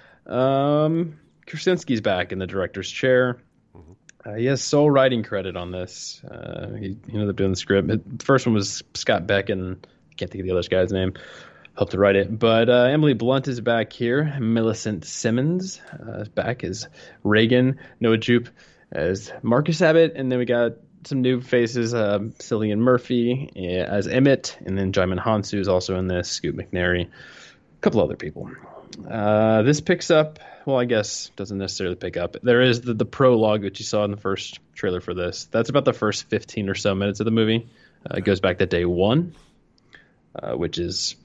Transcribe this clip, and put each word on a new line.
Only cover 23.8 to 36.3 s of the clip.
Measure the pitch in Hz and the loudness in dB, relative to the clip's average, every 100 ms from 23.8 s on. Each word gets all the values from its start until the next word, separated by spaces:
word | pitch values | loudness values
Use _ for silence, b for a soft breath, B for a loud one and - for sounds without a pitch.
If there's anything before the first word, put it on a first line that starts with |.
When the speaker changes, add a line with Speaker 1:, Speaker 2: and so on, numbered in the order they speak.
Speaker 1:
as | - 101 - | -2 -2 0
Emmett. | 123 139 131 - - - | 4 4 4 0 -12 -6
And | 95 | -2
then | 95 | -2
Djimon | 95 92 90 | 0 0 0
Hounsou | 117 107 95 104 | 0 -2 -2 -4
is | 95 | 0
also | 92 92 92 | 0 0 -4
in | 92 | -2
this. | 90 87 | -4 -4
Scoot | - 78 - | -6 -6 -6
McNairy. | - 90 90 90 90 | -6 -2 0 0 -4
A | - - - - _ _ _ | -10 -20 -20 -20 _ _ _
couple | - 110 | 0 2
other | 87 - | 0 -2
people. | 90 - - B B B B - - | -12 -12 -14 B B B B -18 -10
Uh, | 113 104 107 110 110 | -2 2 4 4 4
this | 123 151 | 4 2
picks | 170 180 - | 0 -2 2
up, | 160 156 - B B - | 2 2 -6 B B -2
well, | 131 | -2
I | 123 | 2
guess | 110 101 - - - | 0 -2 -8 -12 -12
doesn't | 98 98 | -8 -6
necessarily | 95 - 92 90 | -8 -6 -6 -6
pick | 92 87 | -6 -6
up. | 87 - | -6 -2
There | 123 120 | 2 4
is | 127 117 | 4 2
the, | 123 | -2
the | 113 110 | -4 -4
prologue | - 131 117 107 107 | 2 4 6 4 0
that | 98 - | -2 -8
you | - | -4
saw | 107 | -2
in | 104 | -2
the | 104 | -2
first | 98 95 - - _ | -4 -6 -8 -16 _
trailer | - 98 90 | -8 -4 -4
for | 87 | -6
this. | 90 87 - - | -6 -6 -8 -4
That's | 113 117 | -2 0
about | 139 - | 0 0
the | |
first | - 107 - | 0 -2 -2
fifteen | - | -4